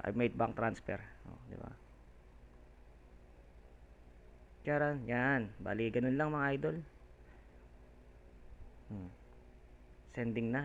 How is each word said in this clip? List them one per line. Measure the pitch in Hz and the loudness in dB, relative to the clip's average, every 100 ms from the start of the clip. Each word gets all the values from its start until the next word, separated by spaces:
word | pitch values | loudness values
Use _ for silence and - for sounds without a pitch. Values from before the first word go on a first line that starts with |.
| - | 2
I | |
made | 107 120 - | 4 4 4
bank | 113 | 2
transfer. | 110 113 95 - 98 - - - | 2 0 0 -2 -4 -4 -14 -14
Oh, | - - | -12 -10
di | - | -8
ba? | - - - - - - - - - - - - - - - - - - - - - - - - - - - - - - | -8 -12 -16 -20 -20 -20 -20 -20 -20 -18 -20 -20 -20 -20 -20 -20 -20 -20 -20 -20 -20 -20 -20 -20 -20 -18 -18 -18 -18 -6
Charan. | 147 147 147 143 131 | 2 4 4 2 2
Yan. | 123 131 135 107 - | 4 6 4 2 -2
Bali, | 98 104 113 | 0 2 4
ganun | 117 127 135 | 6 6 6
lang, | 151 | 4
mga | 151 139 | 4 4
idol. | 143 156 165 147 - - - - - - - - - - - - - - - - - - - - | 4 2 0 -4 -14 -20 -20 -20 -20 -20 -20 -20 -20 -20 -20 -20 -20 -18 -18 -16 -14 -14 -14 -8
Hmm. | 104 92 - - - - - - - - - - | -6 -6 -10 -18 -18 -18 -18 -18 -18 -18 -20 -8
Sending | - 117 113 113 | -2 0 2 4
na. | 127 | 4